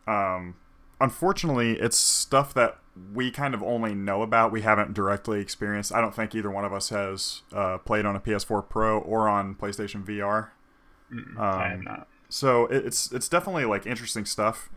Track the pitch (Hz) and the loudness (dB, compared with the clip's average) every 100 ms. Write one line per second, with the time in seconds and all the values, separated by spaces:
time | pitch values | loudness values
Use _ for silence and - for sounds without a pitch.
0 | - 104 98 92 90 90 - - - - | -2 0 0 -2 -6 -16 -20 -20 -12 0
1 | 131 - 180 196 170 127 117 113 113 - | 0 2 0 2 2 2 2 2 2 2
2 | - - - 135 139 131 113 - _ 92 | 2 2 4 2 4 4 2 2 _ -20
3 | 92 107 127 120 143 117 104 120 113 101 | -8 -2 -2 -2 -2 -2 -2 0 0 -2
4 | 98 98 110 113 113 110 110 104 104 104 | 0 0 4 4 4 4 4 4 2 0
5 | 98 101 - 104 98 - 104 104 101 117 | 0 0 0 -4 -4 -6 -4 -2 -2 0
6 | 113 107 107 110 101 98 101 98 - 104 | 0 -2 -4 -4 -4 -4 -4 -4 -4 -2
7 | 98 98 - - - 101 95 92 - 107 | -2 -4 -8 -10 -8 -2 -2 -2 -2 0
8 | 104 98 113 101 - 104 - 110 110 107 | 0 -2 -2 -2 0 -2 -2 0 2 2
9 | - 110 107 101 98 95 101 101 101 101 | 2 2 4 2 0 -6 -8 -6 -6 -8
10 | 98 104 101 107 110 - _ _ _ _ | -8 -4 0 0 -2 -12 _ _ _ _
11 | - 117 - 110 104 95 92 92 - - | -16 -14 -12 -4 0 0 -2 -4 -10 -12
12 | - _ - - 135 120 117 135 113 - | -14 _ -12 -2 4 6 4 2 0 -2
13 | - 123 - 170 185 175 120 101 107 117 | -4 -4 0 0 0 -2 0 0 -2 -6
14 | 117 113 98 - 110 - - | -6 -6 -4 0 0 0 -8